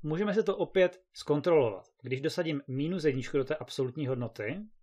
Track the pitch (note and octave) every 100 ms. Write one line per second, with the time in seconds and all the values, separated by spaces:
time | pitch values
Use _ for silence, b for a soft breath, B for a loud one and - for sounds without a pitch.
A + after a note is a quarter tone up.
0 | D3+ D#3+ G#3 G3+ G3+ F#3+ E3+ - F3+ -
1 | _ - - D3 F3 D#3+ A#2+ F#2+ - _
2 | B2 B2+ D3+ E3+ D#3+ D3 - C3 D3+ F#3
3 | D#3 C3 B2 C#3+ C3+ C3 - - C3 C3+
4 | C#3 B2+ A#2 - G#2+ E3+ G#3+ -